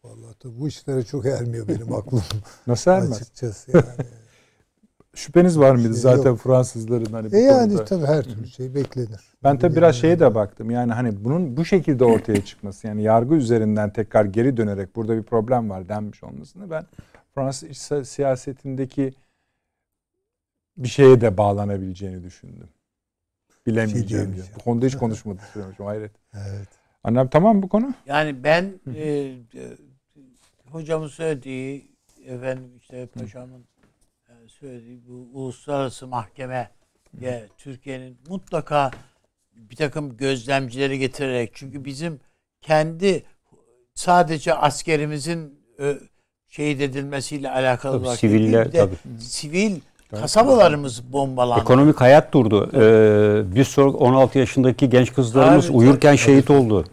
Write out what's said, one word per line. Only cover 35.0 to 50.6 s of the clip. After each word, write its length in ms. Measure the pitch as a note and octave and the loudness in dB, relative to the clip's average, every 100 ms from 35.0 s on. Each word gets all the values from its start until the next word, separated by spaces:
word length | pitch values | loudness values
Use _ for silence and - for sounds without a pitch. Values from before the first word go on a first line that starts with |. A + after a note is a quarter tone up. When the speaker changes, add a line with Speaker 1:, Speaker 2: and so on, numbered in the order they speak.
| A#2+ | _
Speaker 3:
bu 200 | B2 B2 C3+ | -20 -20 -12
uluslararası 680 | C3 A#2+ - C#3+ C3+ - B2+ | -12 -12 -8 -4 -4 -8 -10
mahkemeye 640 | B2+ G2+ _ B2+ B2+ A2+ _ _ _ _ - | -10 -10 _ -10 -10 -10 _ _ _ _ -14
Speaker 2:
Hı. 280 | B2+ B2 G#2+ _ | -10 -10 -12 _
Speaker 3:
Türkiye'nin 600 | C#3+ B2+ - C3 B2+ B2 - | -20 -20 -16 -16 -16 _ -16
mutlaka 640 | F#3+ - E3 D3+ D3 C3+ - _ _ _ _ _ | -16 -8 -8 -2 -2 -2 -6 _ _ _ _ _
bir 220 | _ A2 - | _ _ -6
takım 400 | D3+ D#3 D3 A#2 | -6 -6 -12 -6
gözlemcileri 840 | C3+ C3+ A#2 C3+ C3 B2 C#3 C3+ | -4 -4 -4 -4 -4 -6 -6 -4
getirerek, 520 | C3 - C3+ B2 A#2 | -6 -6 -6 -4 -6
çünkü 300 | - C3+ C#3 | -10 -18 -16
bizim 360 | C#3 C3+ E3+ D3 _ _ _ _ | -14 -12 -12 -12 _ _ _ _
kendi 640 | - D#3 D#3 E3 G3 E3 - _ _ _ _ _ _ | -2 0 0 -2 -2 -4 -8 _ _ _ _ _ _
sadece 600 | - - F3+ D#3+ D#3 E3+ | -10 0 2 2 -2 -4
askerimizin, 1040 | D3+ D3 C#3 - D#3 D3+ D3+ C#3 E3+ D#3 C#3 _ _ | 0 0 -2 -4 -4 -2 -8 -8 -10 -10 _ _ _
e, 180 | C#3+ C#3 _ _ _ _ _ | -8 -8 _ _ _ _ _
şehit 320 | - D3 C#3 | -8 -6 -4
edilmesiyle 720 | C#3+ C3 C#3 C#3 - D3+ C#3 | -6 -6 -10 -10 -10 -10 -6
alakalı 420 | B2+ C3 B2 C3+ C3 | -2 -2 -2 -4 -6
Speaker 4:
Tabii, 80 | B2+ | -4
Speaker 3:
olarak 120 | A#2+ | -2
Speaker 4:
siviller, 540 | A2+ G#2+ A2+ A#2 A2+ | 2 2 4 2 2
Speaker 3:
değil 0 | |
de 60 | E3+ G2 F2+ C3+ | 2 0 -2 -14
Speaker 4:
tabii. 140 | A#2 | -18
Speaker 3:
sivil 580 | A#2 - D3+ E3+ G#3+ F3 _ _ _ | -14 -12 -8 -4 -2 -4 _ _ _
Speaker 2:
Tabii. 100 | G#2+ | -10
Speaker 3:
kasabalarımız 920 | A2+ G#3 B3+ B3+ | -2 2 4 6